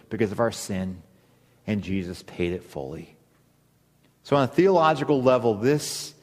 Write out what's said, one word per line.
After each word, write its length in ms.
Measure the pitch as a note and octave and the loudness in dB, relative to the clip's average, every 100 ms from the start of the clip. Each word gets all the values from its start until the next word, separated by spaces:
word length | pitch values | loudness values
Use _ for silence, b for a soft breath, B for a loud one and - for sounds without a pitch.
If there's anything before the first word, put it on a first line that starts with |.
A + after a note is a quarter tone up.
| B | B
because 220 | G#2+ A2 | -4 -2
of 80 | G#2 | 0
our 140 | A#2 | -2
sin, 500 | - - F#2+ F#2 F2+ - b b b b b - | -2 -8 -6 -6 -10 -18 b b b b b -4
and 160 | G#2+ | -4
Jesus 400 | F2 F#2+ F2+ F#2 | -2 -4 -4 -10
paid 300 | - - F2 | -16 -4 -4
it 100 | F2+ | -4
fully. 540 | - D2+ C2+ D#2+ E2 _ _ _ _ _ _ _ _ _ _ _ | -8 -12 -10 -12 -16 _ _ _ _ _ _ _ _ _ _ _
So 140 | - C#3+ | 0 0
on 80 | |
a 20 | B2+ | 2
theological 760 | - F#3 F3+ D#3 D3+ D3 C#3+ | 2 4 6 4 2 2 2
level, 340 | B2+ B2+ A#2 G2+ | 4 4 2 2
this 580 | A#2+ D3 - - - - | 2 0 -2 -10 -12 -18